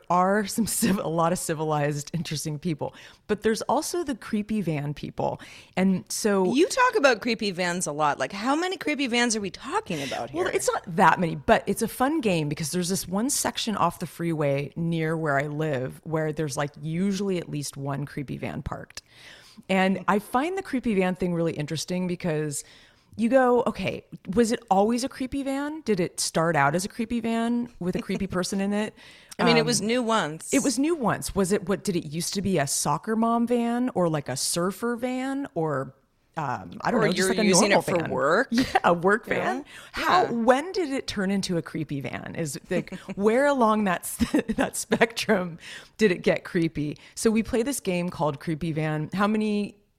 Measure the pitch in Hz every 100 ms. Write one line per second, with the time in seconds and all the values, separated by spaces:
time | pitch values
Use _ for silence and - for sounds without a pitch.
0 | - 180 185 208 202 - 214 - 233 196
1 | - 165 165 175 - 156 156 151 147 147
2 | - 160 - 151 160 151 180 147 135 -
3 | - - - 202 220 214 - 233 320 349
4 | 294 233 - 208 208 214 170 151 143 147
5 | - - 139 - - - - - 190 185
6 | - - 214 196 185 247 381 - 508 427
7 | 277 233 240 220 202 170 180 175 170 147
8 | 151 139 135 196 233 294 370 370 311 277
9 | 269 240 240 220 196 - 247 359 440 170
10 | 269 - 117 320 370 370 - 466 - 170
11 | 170 185 170 160 - 214 - 196 226 -
12 | 262 320 220 175 147 151 156 180 170 190
13 | - 190 254 - - - - 202 170 -
14 | 165 - 170 156 143 143 143 - 165 165
15 | 160 165 160 139 147 147 156 135 131 -
16 | - 160 156 156 156 135 147 - 151 165
17 | 202 190 202 175 - 147 139 139 139 139
18 | 143 - 135 143 131 76 - - - -
19 | - - - - - - - 190 190 190
20 | 175 202 - 247 320 381 - 254 240 190
21 | 185 180 180 170 165 - 147 156 - 180
22 | 185 175 175 156 151 143 - - - _
23 | _ - 226 262 247 247 - - 190 -
24 | - - - 190 220 247 - 190 208 240
25 | 262 - 262 - 269 269 285 311 285 190
26 | 170 - - 170 165 156 139 165 202 -
27 | 226 240 226 226 233 240 240 - 175 180
28 | - 190 190 180 180 196 196 208 214 -
29 | - - - - 214 233 226 233 208 254
30 | 226 220 156 160 - 277 269 247 302 339
31 | 208 139 - 185 180 208 175 190 - 170
32 | 151 160 - 202 196 175 139 - - 151
33 | - 220 226 233 233 240 233 240 254 180
34 | 170 156 139 131 - 175 180 196 240 240
35 | 254 254 269 269 277 170 156 135 135 -
36 | _ _ _ - 139 117 90 95 - 226
37 | - 180 185 196 208 180 208 190 - 180
38 | 156 127 139 185 269 233 262 381 202 175
39 | 180 214 - 123 151 254 294 - - -
40 | 320 359 - 233 226 254 339 381 311 269
41 | - 208 190 196 185 170 - - 147 139
42 | 131 - - - 160 170 - 175 - 180
43 | - 190 208 233 285 277 220 214 202 170
44 | - - 233 - - 220 262 - - 220
45 | - - - 208 180 165 - - - -
46 | 214 170 175 165 - 180 165 - 147 147
47 | - - 226 220 208 233 233 277 - 180
48 | 175 - 151 143 - 156 170 151 156 151
49 | 156 185 208 214 214 208 202 - _